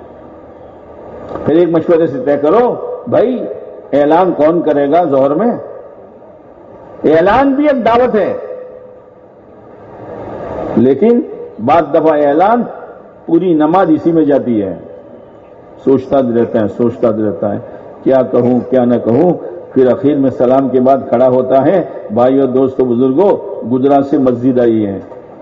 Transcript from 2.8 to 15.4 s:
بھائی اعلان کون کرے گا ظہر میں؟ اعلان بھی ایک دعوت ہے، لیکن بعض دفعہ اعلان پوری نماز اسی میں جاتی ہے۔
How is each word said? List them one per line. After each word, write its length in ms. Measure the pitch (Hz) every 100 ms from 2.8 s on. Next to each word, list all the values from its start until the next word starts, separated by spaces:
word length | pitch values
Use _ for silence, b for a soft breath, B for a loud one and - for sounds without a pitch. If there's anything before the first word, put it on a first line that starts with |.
| - - 123
بھائی 380 | 139 226 233 - - - - -
اعلان 400 | 139 147 170 185
کون 300 | - 160 170
کرے 280 | 151 143 139
گا 140 | 165
ظہر 260 | 165 135 139
میں؟ 220 | 151 240 165 - - - - - - - - - - - - - -
اعلان 500 | 135 160 185 240 277
بھی 140 | 269 294
ایک 160 | 262
دعوت 300 | 220 240 247
ہے، 220 | 208 180 - - - - - - - - - - - - - - - - - - - - - - - - -
لیکن 440 | 123 143 220 240 - - - -
بعض 180 | 113 170 143
دفعہ 340 | 160 156 151 147
اعلان 340 | 147 196 240 202 - - - - - -
پوری 280 | 165 185
نماز 360 | 151 151 185 180
اسی 220 | 151 165
میں 120 | 165
جاتی 380 | 143 131 117 110
ہے۔ 120 | 95 85 - - - - - -